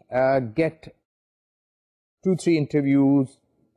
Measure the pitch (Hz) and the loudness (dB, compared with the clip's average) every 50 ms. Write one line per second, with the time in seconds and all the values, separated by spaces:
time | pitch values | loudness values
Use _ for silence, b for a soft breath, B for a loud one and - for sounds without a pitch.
0 | _ - 120 127 131 131 139 135 123 110 107 160 160 156 160 - - - - _ | _ -6 -2 0 0 2 0 0 -2 -4 -4 -2 -2 -4 -4 -10 -20 -20 -20 _
1 | _ _ _ _ _ _ _ _ _ _ _ _ _ _ _ _ _ _ _ _ | _ _ _ _ _ _ _ _ _ _ _ _ _ _ _ _ _ _ _ _
2 | _ _ _ _ - 190 185 - - 170 165 156 143 - 151 147 139 139 139 139 | _ _ _ _ -4 -2 -2 -2 0 0 0 0 0 -2 -2 -2 0 2 2 2
3 | 139 139 143 139 131 - - _ _ _ _ _ _ _ _ | 4 4 2 2 0 -2 -8 _ _ _ _ _ _ _ _